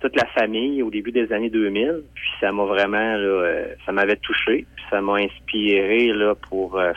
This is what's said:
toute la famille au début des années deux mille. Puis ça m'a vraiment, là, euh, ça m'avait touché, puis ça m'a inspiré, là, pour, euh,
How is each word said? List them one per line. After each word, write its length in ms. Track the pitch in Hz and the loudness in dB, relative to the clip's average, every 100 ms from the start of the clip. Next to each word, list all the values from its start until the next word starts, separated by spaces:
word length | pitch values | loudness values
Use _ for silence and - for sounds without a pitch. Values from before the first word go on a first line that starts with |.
toute 160 | 127 135 | -2 0
la 100 | 117 | 0
famille 540 | - 110 110 131 139 | 0 0 0 0 0
au 80 | 113 | -2
début 220 | 107 110 | -2 -2
des 200 | 120 113 | 0 0
années 180 | 107 113 | 0 0
deux 180 | 110 104 | 0 2
mille. 320 | 101 131 165 - | 0 0 -2 -8
Puis 140 | - - - | -10 -8 -2
ça 100 | 101 | -2
m'a 140 | 101 | 0
vraiment, 520 | 101 98 98 104 110 107 | 0 2 2 2 0 0
là, 20 | |
euh, 480 | 98 95 87 80 82 80 | 2 2 0 -2 -4 -10
ça 80 | - | -4
m'avait 240 | 98 98 107 | 0 2 0
touché, 500 | - 110 - 127 - | -2 -2 0 -2 -2
puis 100 | - - | -14 -4
ça 100 | 101 | -2
m'a 160 | 98 101 | 0 0
inspiré, 960 | 101 - - 110 104 98 98 113 120 | -2 -6 -6 -2 2 2 4 2 2
là, 220 | 107 104 | 2 0
pour, 440 | 104 - 95 92 95 | 0 -4 -4 -2 0
euh, 140 | 90 | 0